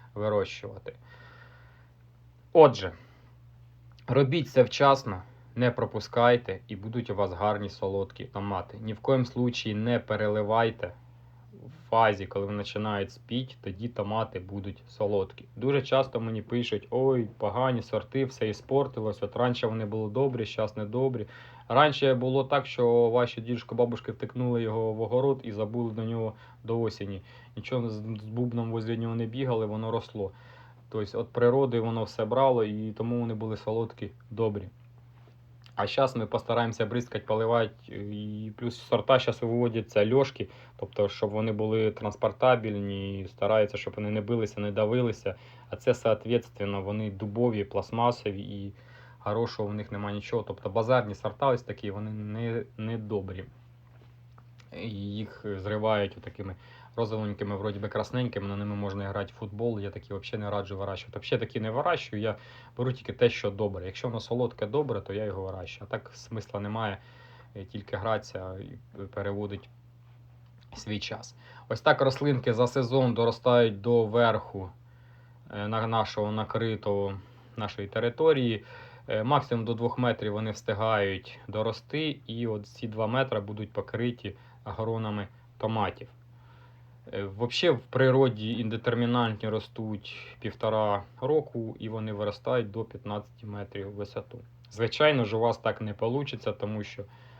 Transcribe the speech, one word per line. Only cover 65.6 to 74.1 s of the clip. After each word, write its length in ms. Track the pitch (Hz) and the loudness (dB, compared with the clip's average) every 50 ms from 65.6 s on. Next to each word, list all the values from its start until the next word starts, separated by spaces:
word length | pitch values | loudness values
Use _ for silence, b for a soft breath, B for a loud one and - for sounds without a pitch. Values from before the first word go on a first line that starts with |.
| 90 - - - 104 - | -10 -10 -12 -14 -8 -6
А 20 | - | -6
так 180 | 107 - - - | -6 -6 -10 -16
смисла 460 | - - - 113 110 - - - 101 | -18 -12 -8 -8 -8 -8 -6 -6 -6
немає, 380 | 104 104 107 113 110 104 95 - B B B B B B B B B B - | -4 -4 -2 -2 -2 -2 -2 -4 B B B B B B B B B B -14
е, 100 | 104 92 | -14 -12
тільки 320 | - - 104 98 - - | -10 -10 -12 -8 -8 -6
гратися 640 | 101 101 113 110 104 - - - 98 92 92 92 95 | -4 0 0 0 0 -2 -6 -10 -10 -8 -8 -10 -10
і 200 | 101 - - - - - - - 98 98 - | -12 -12 -14 -16 -18 -18 -14 -14 -14 -10 -8
переводить 540 | 101 98 101 101 101 104 101 101 98 - - - - - - - - - - - - - - - - - - - - - - - | -6 -4 -4 -4 -4 -4 -6 -6 -8 -10 -16 -20 -20 -20 -20 -20 -20 -20 -20 -20 -20 -20 -20 -20 -20 -20 -20 -20 -20 -20 -20 -18
свій 220 | - - 104 104 101 | -14 -8 -6 -6 -6
час. 380 | - - - - - - - B B B B B B B | -6 -8 -10 -10 -12 -16 -20 B B B B B B B
Ось 120 | - - | -6 2
так 200 | - 156 147 - | 4 4 6 6
рослинки 520 | 139 135 131 - 143 147 135 123 - 131 113 | 4 2 2 2 2 2 2 2 2 2 4
за 140 | 113 123 | 4 2
сезон 480 | 123 - 139 123 113 127 135 131 120 113 | 2 4 0 0 2 4 4 4 4 4
доростають 640 | 117 117 120 107 - - 127 123 120 120 113 101 98 | 4 2 2 2 2 4 6 6 8 6 6 4 0
до 240 | 98 120 120 117 113 | 2 4 4 4 4
верху, 640 | 104 | 4